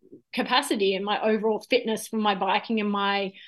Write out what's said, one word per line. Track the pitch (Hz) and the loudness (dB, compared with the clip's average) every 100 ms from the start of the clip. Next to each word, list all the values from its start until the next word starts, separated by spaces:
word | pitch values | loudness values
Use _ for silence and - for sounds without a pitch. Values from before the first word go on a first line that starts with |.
| - - _ | -20 -20 _
capacity | - 254 247 285 240 196 | -4 0 0 2 2 2
and | 190 | 0
my | 196 180 | 0 0
overall | 220 220 220 214 - | 2 2 0 -2 0
fitness | 247 220 214 - | 0 0 -4 -4
for | 220 | -2
my | 208 | 0
biking | 196 196 202 202 220 | 2 2 0 0 -2
and | 208 | 0
my, | 202 202 202 190 - | 0 0 0 -2 -8